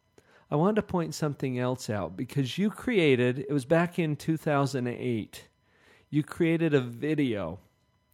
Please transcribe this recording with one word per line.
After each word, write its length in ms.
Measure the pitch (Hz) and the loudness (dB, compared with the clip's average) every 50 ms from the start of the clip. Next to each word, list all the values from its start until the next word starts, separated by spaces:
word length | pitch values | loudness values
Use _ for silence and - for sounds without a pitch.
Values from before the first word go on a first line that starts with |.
| _ _ _ _ _ _ _ _ _ _ | _ _ _ _ _ _ _ _ _ _
I 60 | 147 | 0
wanted 200 | 147 170 208 220 | 2 2 2 2
to 60 | 214 | 0
point 320 | 202 - - 180 160 160 156 | -2 0 -2 -2 -2 -2 -4
something 440 | - 160 147 135 - 147 131 123 123 | -2 -2 -4 -2 -4 -4 -4 -2 -2
else 300 | 127 127 127 - - - | -2 -2 -2 -4 -4 -4
out 280 | 107 101 87 78 92 | -4 -4 -4 -4 -6
because 420 | - 127 - - 143 135 120 - 170 | -8 -10 -4 -2 -2 -2 -2 -2 0
you 120 | 202 220 | 0 0
created, 680 | - - - 254 240 190 160 147 131 120 123 123 123 143 | -2 -2 -4 0 2 4 6 6 6 6 4 2 0 -2
it 120 | - - | -4 -2
was 120 | 147 143 123 | -2 -2 2
back 340 | 135 165 165 175 170 175 185 | 2 4 4 4 2 0 -2
in 180 | 165 156 147 | -2 -2 -2
two 200 | - - 165 160 | -2 -2 -2 -2
thousand 520 | 151 - 165 147 139 139 131 139 127 123 120 | 0 0 0 2 2 2 0 0 -2 -2 -4
eight, 600 | 117 98 123 127 117 110 87 - - - - _ _ _ _ _ _ _ _ _ _ _ _ _ | -4 -4 -2 -2 -2 -2 -4 -6 -12 -18 -20 _ _ _ _ _ _ _ _ _ _ _ _ _
you 120 | 147 151 | -2 -2
created 520 | 147 - - - 170 160 165 160 165 156 147 | -2 -2 -2 0 2 2 2 2 2 4 4
a 60 | 135 | 2
video. 800 | 123 120 120 117 139 151 156 147 143 123 107 98 90 78 - 92 - _ _ _ _ _ _ _ _ _ | 2 0 -6 -6 -2 -2 0 2 2 0 0 -2 -4 -6 -8 -10 -14 _ _ _ _ _ _ _ _ _